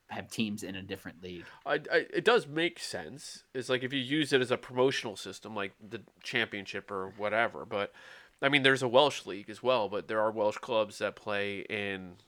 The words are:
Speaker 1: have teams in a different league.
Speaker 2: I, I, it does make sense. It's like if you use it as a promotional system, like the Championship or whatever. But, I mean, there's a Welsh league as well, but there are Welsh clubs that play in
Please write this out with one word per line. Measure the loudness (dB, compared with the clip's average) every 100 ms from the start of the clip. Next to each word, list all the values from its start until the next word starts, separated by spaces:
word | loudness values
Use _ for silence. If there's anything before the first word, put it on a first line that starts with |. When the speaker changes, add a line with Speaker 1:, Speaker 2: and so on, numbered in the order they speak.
| -14
Speaker 1:
have | -12 -8
teams | -4 -2 -4
in | -8
a | -10
different | -10 -10 -10 -14
league. | -12 -12 -14 -12
Speaker 2:
I, | -4 -4 0
I, | 0 0
it | 0
does | 4 4 2
make | -2 -2 -2
sense. | -8 -8 -10 -12 -16 -18 -12
It's | -8 0
like | 0
if | 0
you | -4
use | 0 0 4
it | 4
as | 4
a | 0
promotional | 0 2 4 4 -2 -6
system, | -10 -12 -8
like | -6 -6 -8
the | -12 -12 -12 _
Championship | -4 -2 -2 -4 -8 -10 -6
or | -6 -6
whatever. | -4 0 2 2 -2
But, | -4 -2 -4 -6 -20 -20 -20 _
I | 2
mean, | 6
there's | 6 4
a | 6
Welsh | 8 8 4 -6
league | -10 -10
as | -2
well, | 2 2 2
but | -2 -2
there | 2
are | 2
Welsh | 2 2 0
clubs | 0 0 0 -2
that | -4 -4
play | -4 -2 -2 -4
in | -6 -4 -4 -4 -8 -14